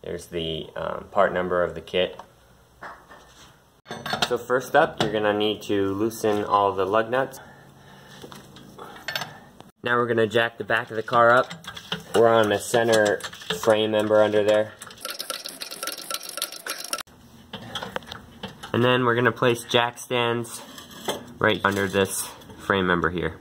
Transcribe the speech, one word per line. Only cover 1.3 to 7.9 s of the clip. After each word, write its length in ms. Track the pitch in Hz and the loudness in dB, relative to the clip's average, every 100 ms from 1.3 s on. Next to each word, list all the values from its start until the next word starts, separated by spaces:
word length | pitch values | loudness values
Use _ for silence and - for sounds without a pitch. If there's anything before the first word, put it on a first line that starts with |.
number 300 | 90 90 90 | 2 0 0
of 120 | 85 80 | 0 -4
the 60 | |
kit. 380 | - 92 92 - - _ _ _ _ _ - - - - - - - _ _ _ - - - - - | -4 -2 -2 -4 -20 _ _ _ _ _ -18 -18 -20 -20 -20 -20 -20 _ _ _ -16 -12 -6 -4 -2
So 100 | 120 | -2
first 380 | - 127 - 143 | 0 -2 4 4
up, 260 | 160 - | 4 2
you're 120 | 110 | 0
gonna 200 | 107 104 | 2 2
need 280 | 104 107 104 | 2 0 -2
to 300 | - 101 98 | -2 0 0
loosen 500 | 98 110 110 110 104 | 0 -2 0 0 0
all 300 | 104 101 101 | 2 2 2
the 120 | 92 95 | 0 0
lug 240 | 110 113 | 0 0
nuts. 300 | 127 131 - - - - - - | -2 -2 -8 -20 -20 -20 -20 -20